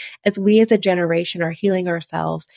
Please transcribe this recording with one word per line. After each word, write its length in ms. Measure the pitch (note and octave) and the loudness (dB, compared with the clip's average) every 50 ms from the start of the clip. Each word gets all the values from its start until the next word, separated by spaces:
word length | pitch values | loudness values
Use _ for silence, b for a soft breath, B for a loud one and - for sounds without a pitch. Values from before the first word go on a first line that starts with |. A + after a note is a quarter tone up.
| B B B B - | B B B B -2
as 140 | G#3 G3 G3+ | -2 -2 2
we 220 | F#3+ G#3 G#3+ A3 | 2 4 4 4
as 100 | A3+ A3 | 6 4
a 80 | A3+ F#3+ | 2 2
generation 640 | E3+ G3 F3+ F3+ F3 E3 E3 E3+ F3 - - F3 | 2 0 0 2 0 0 0 -2 -2 -4 -4 -4
are 80 | E3+ E3 | -4 -4
healing 380 | E3 - - G3 F#3+ F#3 F3+ F3+ | -4 -2 -2 0 0 0 -2 -2
ourselves 580 | E3+ E3+ E3 - - D#3+ D#3+ D#3+ D#3+ D#3+ - b b | -4 -4 -6 -6 -6 -4 -4 -4 -4 -6 -8 b b